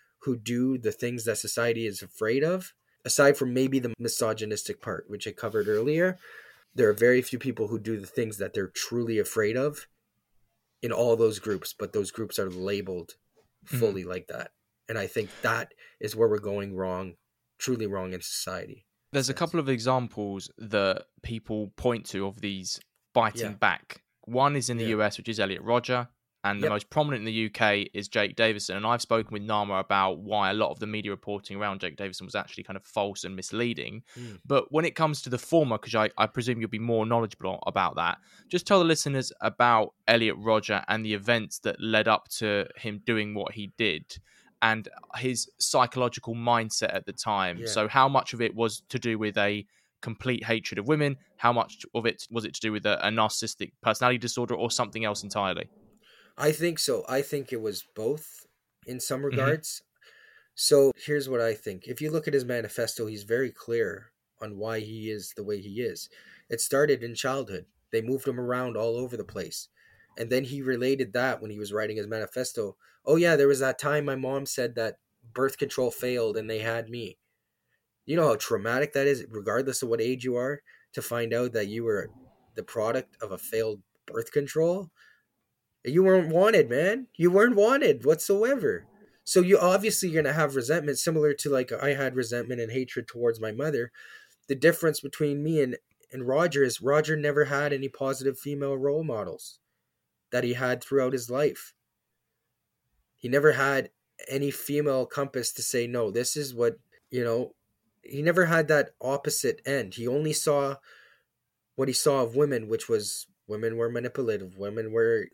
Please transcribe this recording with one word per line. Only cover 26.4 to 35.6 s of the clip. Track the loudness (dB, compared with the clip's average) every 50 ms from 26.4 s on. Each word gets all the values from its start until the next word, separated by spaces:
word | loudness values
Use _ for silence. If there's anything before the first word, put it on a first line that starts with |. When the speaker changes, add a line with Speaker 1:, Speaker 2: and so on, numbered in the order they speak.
| -2
Speaker 2:
and | -2 0 0
the | 0
Speaker 1:
Yep. | 0
Speaker 2:
most | 0 -2 -4 -2
prominent | 0 0 0 0 -2 -4
in | -4
the | -4
U | -2 -2 -2 -2
K | 0 2 2 4 4 2 0 -4 -6
is | -8 -8 -2
Jake | 0 0 0 0 2
Davison. | 2 2 2 2 0 -4 -6 -4
And | -2 0
I've | 0 0 0
spoken | 0 0 0 0 0 -4
with | -8 -8
Nama | -4 -2 0 0 0 0 0 -2
about | 0 2 2 2 4 2 0 -4
why | -6 -2 0 0 2 2
a | 2
lot | 2 0 0
of | 0 -6
the | -8 -6
media | -6 -6 -6 -6
reporting | -8 -8 -8 -8 -8 -8 -8 -12 -8
around | -6 -4 -4 -4 -4
Jake | -8 -8 -8
Davison | -8 -10 -10 -10 -12 -12
was | -8 -8
actually | -8 -8 -8 -12 -16 -14
kind | -14 -14
of | -14 -14
false | -6 -2 -2 -2 -2 -4 -8
and | -10 -10 -10
misleading. | -10 -10 -6 -4 -2 -2 -2 -4 -6 -8 -10 -12 -14 -16 _ -18
Speaker 1:
Mm. | -16 -16 -14 -16 -16 -4
Speaker 2:
But | 0 0 0 0 2
when | 0 0 0
it | 0 0
comes | 0 0 0 0 -4
to | -4 -4
the | -4 -6
former, | -2 2 4 4